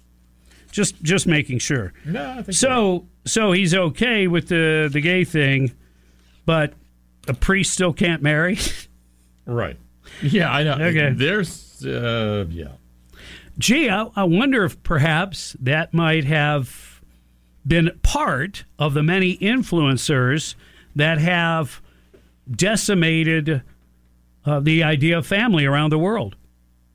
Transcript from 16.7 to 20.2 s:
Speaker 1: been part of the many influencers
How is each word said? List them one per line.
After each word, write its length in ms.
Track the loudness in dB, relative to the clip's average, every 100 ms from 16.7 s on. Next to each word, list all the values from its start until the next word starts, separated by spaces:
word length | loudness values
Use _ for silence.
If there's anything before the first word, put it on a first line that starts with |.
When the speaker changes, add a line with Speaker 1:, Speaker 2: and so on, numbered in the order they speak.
| -10 -20 -20 -20 _ _ _ _ _ 0
Speaker 1:
been 240 | 2 2 2
part 640 | 0 0 0 -2 -6 -10 -18 -4
of 160 | -2
the 80 | 0
many 340 | 2 2 0 0
influencers 1160 | 0 0 0 0 2 0 0 0